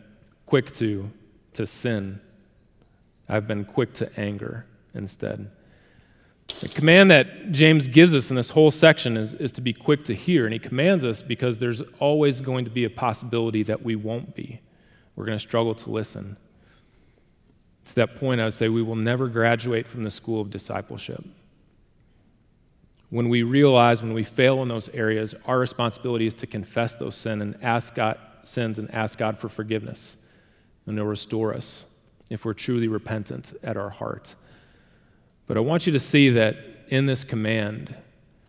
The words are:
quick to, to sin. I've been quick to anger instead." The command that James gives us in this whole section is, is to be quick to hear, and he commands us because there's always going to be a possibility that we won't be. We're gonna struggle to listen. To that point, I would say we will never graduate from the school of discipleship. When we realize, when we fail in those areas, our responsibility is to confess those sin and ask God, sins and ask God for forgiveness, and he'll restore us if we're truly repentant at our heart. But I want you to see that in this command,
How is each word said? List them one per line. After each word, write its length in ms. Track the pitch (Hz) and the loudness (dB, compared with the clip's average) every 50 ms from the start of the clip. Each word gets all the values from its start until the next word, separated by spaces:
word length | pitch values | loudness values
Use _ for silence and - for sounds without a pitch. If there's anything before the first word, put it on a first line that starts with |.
| - - - _ _ _ _ _ _ | -20 -20 -20 _ _ _ _ _ _
quick 280 | - - 135 127 - - | 0 0 0 0 0 -6
to, 360 | - 117 107 104 98 98 107 - - - _ _ _ _ _ - | -4 -2 -2 -2 -4 -8 -10 -14 -16 -20 _ _ _ _ _ -10
to 120 | - 110 | -8 -8
sin. 560 | 98 - - - 123 113 104 98 98 98 104 - _ _ _ _ _ _ _ _ _ _ _ _ _ _ _ _ _ _ _ _ - | -8 -6 -6 -4 -4 -4 -4 -6 -8 -12 -14 -18 _ _ _ _ _ _ _ _ _ _ _ _ _ _ _ _ _ _ _ _ -4
I've 200 | 104 107 104 110 | -4 -4 -2 -2
been 180 | 110 101 101 | -4 -6 -6
quick 260 | - - - 123 - - | -6 -2 -2 -2 -2 -2
to 220 | - 110 - - - | -8 -8 -8 -6 -6
anger 480 | 104 101 101 101 107 117 120 120 - _ _ _ _ _ - | -6 -6 -6 -8 -8 -10 -10 -12 -14 _ _ _ _ _ -12
instead." 580 | - 101 101 - - - 104 101 104 101 104 - _ _ _ _ _ _ _ _ _ _ _ _ _ _ _ _ _ _ - - - | -12 -10 -10 -10 -8 -8 -8 -8 -8 -12 -16 -18 _ _ _ _ _ _ _ _ _ _ _ _ _ _ _ _ _ _ -18 -14 -12
The 80 | - - | -12 -10
command 400 | - - 147 160 170 185 196 190 | -4 2 6 8 8 10 10 10
that 420 | 170 143 127 - - - - 214 | 10 8 8 4 -4 -14 -8 -4
James 360 | 165 135 156 156 160 156 135 127 | 2 6 6 8 8 6 4 6
gives 260 | 120 151 170 180 160 | 8 10 10 10 8
us 160 | 135 120 - | 4 2 0
in 60 | 131 | -2
this 160 | 127 120 - | -2 -2 0
whole 180 | - 160 156 151 | 4 6 6 6
section 480 | 143 - - 160 151 - - 123 117 113 | 6 6 6 6 6 6 2 -2 -2 -2
is, 160 | 110 110 - | -4 -6 -6
is 180 | - 151 127 - | -6 -6 -6 -6
to 80 | - | -4
be 120 | 123 123 110 | -4 -4 -6
quick 320 | - - - 147 143 - | -4 0 0 0 0 0
to 80 | - 110 | -6 -6
hear, 320 | - - - 180 151 117 | -4 0 2 2 2 2
and 80 | 110 113 | 2 -2
he 60 | 113 | -6
commands 440 | - - 127 127 147 180 196 175 131 | -8 -6 -2 0 2 2 2 2 0
us 200 | 120 110 - - | -2 -4 -4 -6
because 340 | 135 120 - 127 123 117 107 | -8 -6 -2 -2 -2 -2 -2
there's 240 | 123 120 117 107 - - - - | -4 -4 -4 -6 -8 -12 -8 -2
always 400 | 139 143 151 151 151 143 131 123 | 0 0 2 2 2 2 0 -2
going 260 | 131 131 127 127 123 | -4 -6 -4 -4 -4
to 60 | 117 | -4
be 120 | 110 123 120 | -4 -2 -2
a 60 | 110 | -4
possibility 720 | - - 131 120 110 - - 120 117 117 113 113 110 107 107 | -2 -2 -2 -2 -2 -4 -6 -4 -4 -2 -2 -2 -2 -2 -2
that 180 | 110 110 - | -2 -4 -6
we 140 | - 117 110 | -4 -6 -6
won't 400 | 107 104 107 113 120 - - - | -6 -6 -6 -8 -8 -10 -12 -14
be. 260 | - - - - - _ _ _ _ _ _ _ _ _ _ - | -14 -14 -14 -16 -20 _ _ _ _ _ _ _ _ _ _ -14
We're 100 | - 101 | -10 -8
gonna 140 | 107 110 107 | -6 -6 -6
struggle 340 | - - - 117 117 113 110 | -6 -4 -2 -2 0 -2 -4
to 160 | 110 - 113 | -6 -8 -8
listen. 480 | 110 110 110 - - 101 98 98 101 - _ _ _ _ _ _ _ _ _ _ _ _ _ _ _ _ _ _ _ _ _ _ _ _ _ _ _ _ _ | -6 -6 -6 -8 -10 -14 -14 -14 -16 -18 _ _ _ _ _ _ _ _ _ _ _ _ _ _ _ _ _ _ _ _ _ _ _ _ _ _ _ _ _
To 100 | - - | -6 -2
that 200 | 123 117 113 - - | 0 0 -2 -2 -6
point, 240 | - 131 127 120 | -2 -2 0 0
I 20 | 110 | 0
would 100 | 110 104 | -2 -2
say 160 | - 117 113 | -2 -2 0
we 140 | 113 117 113 | 0 0 -2
will 120 | 110 113 | -2 -2
never 320 | 113 110 117 123 127 135 123 | -2 -2 0 0 0 -2 -2
graduate 600 | 113 117 113 117 117 113 113 123 117 113 117 - | 0 2 2 2 2 2 0 -2 -2 -2 -4 -6
from 160 | - 123 110 | -10 -10 -8
the 80 | 107 | -8
school 280 | - - - - 113 110 | -8 -10 -8 -6 -4 -4
of 120 | 104 101 | -4 -6
discipleship. 760 | 101 101 - - 104 101 - - 123 - - - - - - - - _ _ _ _ _ _ _ _ _ _ _ _ _ _ _ _ _ _ _ _ _ _ _ _ _ _ _ _ _ _ _ _ _ _ - | -8 -12 -10 -8 -8 -8 -8 -10 -12 -14 -12 -12 -12 -12 -14 -18 -20 _ _ _ _ _ _ _ _ _ _ _ _ _ _ _ _ _ _ _ _ _ _ _ _ _ _ _ _ _ _ _ _ _ _ -8
When 180 | - 117 120 117 | -4 -2 0 0
we 120 | 117 120 | 2 0
realize, 600 | 117 117 131 139 147 143 131 123 120 120 117 110 113 | 0 2 4 6 6 8 8 8 8 6 6 4 0
when 100 | 113 110 | -4 -4
we 100 | 113 107 | -4 -4
fail 380 | - - - 131 131 135 131 | -4 0 2 4 4 4 2
in 60 | 131 123 | -2 -4
those 220 | 117 113 104 - | -6 -6 -8 -8
areas, 440 | - 127 113 110 110 107 110 107 - - - - | -6 -2 0 0 0 0 -2 -6 -8 -10 -4 -2
our 100 | 127 127 | 0 0
responsibility 680 | 127 127 - - 120 117 107 - - 127 120 113 113 113 | 0 -2 -2 -2 -2 -2 -2 -4 -6 -4 -2 0 0 -2
is 80 | 110 | -2
to 100 | - - | -4 -12
confess 500 | - - 110 95 - - 117 117 117 - | -12 -10 -10 -10 -6 -4 -2 -2 -2 -4
those 200 | - - - - | -8 -10 -10 -8
sin 260 | - - 117 110 104 | -8 -8 -6 -6 -6
and 160 | 104 104 104 - - | -6 -8 -8 -6 -2
ask 320 | 123 117 117 113 - - | 0 0 0 -2 -4 -4
God, 240 | - 113 110 110 - - - - - - | -2 -2 -2 -2 -4 -12 -20 -20 -20 -16
sins 340 | - - 123 120 113 110 110 | -10 -6 -4 -4 -4 -4 -6
and 160 | 107 - - | -8 -8 -6
ask 240 | 113 110 107 - - | -4 -4 -4 -4 -4
God 220 | 113 110 107 - | -4 -4 -4 -6
for 100 | - 110 | -10 -12
forgiveness, 680 | - - 107 107 110 107 107 - - - - - - - _ _ _ _ _ _ _ _ _ _ _ _ - | -10 -10 -6 -4 -4 -4 -6 -8 -14 -14 -16 -18 -20 -20 _ _ _ _ _ _ _ _ _ _ _ _ -12
and 100 | - 107 | -8 -6
he'll 120 | 107 104 104 | -4 -4 -4
restore 480 | 104 101 - - - 110 110 107 - | -6 -6 -8 -6 -4 -4 -2 -2 -4
us 320 | 127 123 - - - - _ _ _ _ _ _ _ _ - | -6 -8 -12 -12 -14 -16 _ _ _ _ _ _ _ _ -12
if 160 | 113 107 - | -12 -8 -6
we're 80 | 113 104 | -6 -8
truly 340 | - - - 123 120 117 113 | -6 -4 -4 -2 0 0 -2
repentant 720 | 110 104 - - 110 110 101 - 127 127 127 - - - - | -2 -4 -6 -6 -6 -6 -6 -8 -12 -12 -14 -14 -18 -14 -10
at 140 | - 110 104 | -8 -8 -6
our 120 | 101 101 | -8 -8
heart. 460 | 101 - - 113 110 110 - - - _ _ - - - _ _ _ _ _ _ _ _ _ _ _ _ _ _ _ _ _ - | -10 -10 -10 -10 -10 -10 -14 -18 -20 _ _ -20 -20 -20 _ _ _ _ _ _ _ _ _ _ _ _ _ _ _ _ _ -4
But 100 | 117 107 | -2 -2
I 20 | |
want 260 | 117 135 160 170 - | 0 0 0 0 0
you 80 | 180 156 | 2 0
to 60 | 135 | 0
see 300 | - - - 147 139 135 | 0 4 6 8 8 8
that 280 | 120 117 110 107 - - - - - - - - | 8 6 4 2 2 -4 -10 -20 -20 -18 -8 -2
in 180 | 135 131 135 | 0 0 2
this 180 | 139 131 127 - | 0 0 -2 -6
command, 720 | - - 113 107 107 113 113 104 104 107 120 139 - 123 - - _ _ _ _ _ _ _ _ | -6 -6 -4 -2 -2 -2 -2 -2 -4 -8 -10 -12 -14 -16 -18 -20 _ _ _ _ _ _ _ _